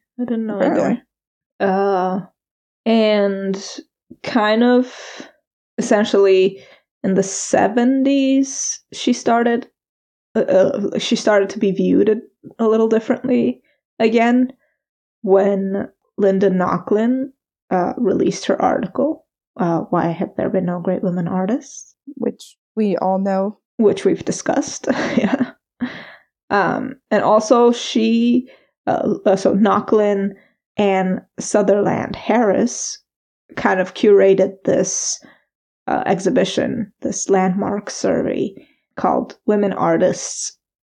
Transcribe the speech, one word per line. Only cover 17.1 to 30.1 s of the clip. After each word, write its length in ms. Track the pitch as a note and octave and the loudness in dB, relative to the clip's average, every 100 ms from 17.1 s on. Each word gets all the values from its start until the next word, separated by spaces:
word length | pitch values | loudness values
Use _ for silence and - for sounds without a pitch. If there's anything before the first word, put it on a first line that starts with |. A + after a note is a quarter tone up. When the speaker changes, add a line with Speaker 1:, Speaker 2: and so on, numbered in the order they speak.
| C4 C4+ _ _ _ - | -2 -4 _ _ _ -4
Speaker 1:
uh, 220 | F3+ F3 - | -2 -2 -2
released 500 | B3 C3+ - - - | 0 0 0 -2 -4
her 140 | - | 0
article, 640 | F2+ - - - D4 D#4 _ _ _ - | 0 -2 -4 -4 -4 -4 _ _ _ -6
uh, 220 | F3 E3 - | -2 -2 -2
Why 180 | F3 E3 | -2 -2
Have 220 | E3 - - | -4 -6 -4
There 120 | - | -4
Been 140 | F#3+ F3 | -2 -2
No 140 | F3 | -4
Great 220 | F3 F#3 | -4 -4
Women 260 | F#3 F3+ E3+ | -2 -4 -4
Artists? 640 | F#3 F#3 C#4 - - - _ - - | -2 -2 -4 -6 -20 -20 _ -18 -8
Speaker 2:
Which 400 | - - - _ _ | -6 -6 -16 _ _
we 220 | - G#3 F3+ | -2 -2 0
all 220 | F#3 F#3+ | 0 0
know. 400 | G3 F#3+ G3 - _ - | 0 -2 -2 -6 _ 0
Speaker 1:
Which 280 | G#3 - | 2 2
we've 200 | G3 E3 | 0 -2
discussed, 600 | - - - - - - - | -4 -6 -4 -2 -4 -6 -4
<laughs> 40 | - - - | -4 -2 0
yeah. 360 | G3 C4+ B3 - _ - B3 - - - _ _ - | 0 -2 -4 -8 _ -12 -10 -12 -20 -20 _ _ -4
Um, 460 | G3+ E3+ - - - - | 0 0 -2 -6 -10 -2
and 120 | G#3+ | 0
also 500 | - G#3+ - A#3+ A#3+ | 4 2 4 4 4
she, 800 | A#3+ - A#3 A3+ A#3 A#3+ B3 B3+ - _ _ - | 2 -2 0 2 2 2 0 -2 -14 _ _ -4
uh, 280 | - - G3 G#3+ | -2 -2 0 0
uh, 100 | F#3+ | 2
so 180 | F#3+ | 2
Nochlin 760 | G3+ G3+ G3+ G3 G#3+ G#3 | 2 2 2 2 2 2